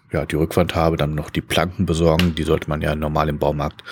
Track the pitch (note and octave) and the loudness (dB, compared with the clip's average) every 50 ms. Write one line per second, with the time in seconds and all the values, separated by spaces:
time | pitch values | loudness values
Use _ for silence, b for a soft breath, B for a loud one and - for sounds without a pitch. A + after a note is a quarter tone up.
0 | b b - D#2+ D2 - - D2 D#2+ F2 - - F2 D#2+ - E2+ E2 E2 D#2+ D#2 | b b -4 -4 -2 -2 0 0 0 0 2 2 2 2 2 2 2 2 2 2
1 | D2 D2+ D2+ D2+ D2+ - - D#2 - - - - D#2+ F2+ F#2 - F#2+ E2+ E2+ D#2 | 0 -2 -2 -4 -6 -4 -4 -6 -4 -2 0 0 0 0 0 -2 0 0 2 2
2 | E2+ E2 D#2+ D#2+ F2+ F2 D#2+ D#2 D#2 D#2 D#2+ D2+ - - D2+ D#2 D#2+ D#2+ D2+ D2+ | 4 4 4 4 4 2 0 0 0 0 0 0 0 -2 -4 -2 -2 -2 -2 -2
3 | D2+ D2+ D2+ D#2 D2+ D2+ D2+ D2+ D2+ D2 D2+ D2 C#2+ D2 - - - B | -2 -2 0 0 0 0 -2 0 0 0 0 0 -4 -6 -6 -10 -14 B